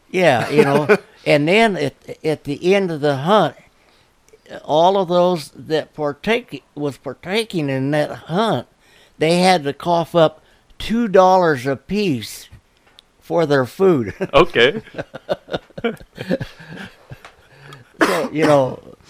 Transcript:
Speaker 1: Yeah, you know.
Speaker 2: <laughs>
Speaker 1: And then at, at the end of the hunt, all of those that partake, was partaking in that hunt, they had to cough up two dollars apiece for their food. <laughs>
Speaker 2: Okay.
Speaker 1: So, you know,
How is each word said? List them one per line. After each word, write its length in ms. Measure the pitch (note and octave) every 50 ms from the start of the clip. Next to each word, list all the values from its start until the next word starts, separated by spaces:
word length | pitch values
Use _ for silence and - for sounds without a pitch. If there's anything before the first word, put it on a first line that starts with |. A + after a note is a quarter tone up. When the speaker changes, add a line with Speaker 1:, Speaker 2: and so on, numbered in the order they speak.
| _ _
Speaker 1:
Yeah, 400 | - F#3 F3+ D#3+ C3 A2+ - -
you 140 | C#3 D3 D3
know. 340 | C#3 C#3 C#3+ D3+ C#3 G#3 - -
Speaker 2:
<laughs> 40 | _ _ _ -
Speaker 1:
And 240 | - D#3 D3 D3
then 300 | D#3 F#3+ A3 A3+ A3 F#3+
at, 160 | D3+ D3 C3+ - _ _ - - - -
at 200 | D#3+ D3+ D3 -
the 280 | C#3+ C#3+ - D#3 F3+ G3
end 160 | G3+ G3 F3
of 100 | E3 C#3+
the 160 | C#3 D3 C#3
hunt, 380 | C3 C#3 E3+ G#3+ G#3+ F3 C#3 - - _ _ _ _ _ _ _ _ _ _ _ _ _ _ _ _ _ - - - -
all 320 | - C#3 D#3 E3+ F#3 G3
of 100 | G3+ F#3+
those 420 | D#3+ F3+ F3 F3 F3+ F3+ D#3+ C#3+ -
that 420 | - - B2+ A#2+ D#3 D3+ B2+ - _
partake, 720 | - D3+ D3 C#3 - - G3+ A3+ B3 A#3+ - - C3+ _ _ -
was 240 | D3 D3 C#3+ B2+
partaking 720 | - - C#3 B2+ - - E3+ F#3 A3+ A3 G#3+ - F3 D3 C#3
in 220 | C3+ C3 C3 C#3
that 180 | D3 D3+ D3 A2+ A#2 A#2 -
hunt, 400 | - D#3+ F#3+ A3+ A3 E3+ B2 A2+ _ _ _ _ _ _ _ _ _ _ -
they 180 | D3 D#3+ E3+
had 260 | F3 F3+ F#3 F#3 F3 C#3
to 60 | C#3 C3
cough 420 | - - F3 F3 E3+ D#3+ - -
up 260 | E3+ D#3+ D3+ - - _ _ _ _ _ _ _ -
two 280 | - - G#3+ A#3 A#3+
dollars 600 | A3 F3+ F#3+ F#3 F#3 F#3 F#3+ F3+ E3 D3+ B2+ A#2+
apiece 840 | C#3 C#3 - _ - F#3+ G#3 G#3 F#3 C3+ A#2 G#2 - - - - - - - _ _ _ _ _ _ _ _ - _ _ _
for 260 | _ - D#3+ E3+ E3
their 200 | C#3+ C#3+ C3+ B2+
food. 480 | A2+ - - F#3+ F#3+ F3 C3+ A2+ F#2+ - - D3
<laughs> 100 | - -
Speaker 2:
Okay. 480 | C#3+ F3 - - C3 A#2 C3+ F#3 A3 - - - C3 C#3+ _ - - _ - - - _ - - - - _ - - - A#3 A3 - - - _ - - F#3 F#3 - - - - - D#3+ D#3+ E3 - - - _ _ _ - - - - - _ _ _ _ _ - C#3 C#3 - - - _ _ -
Speaker 1:
So, 320 | D#4 G3 F#3 E3+ C#3 -
you 140 | - D3+ D#3+
know, 500 | D3+ D3 C#3+ C3 B2+ B2+ - - - - - _ -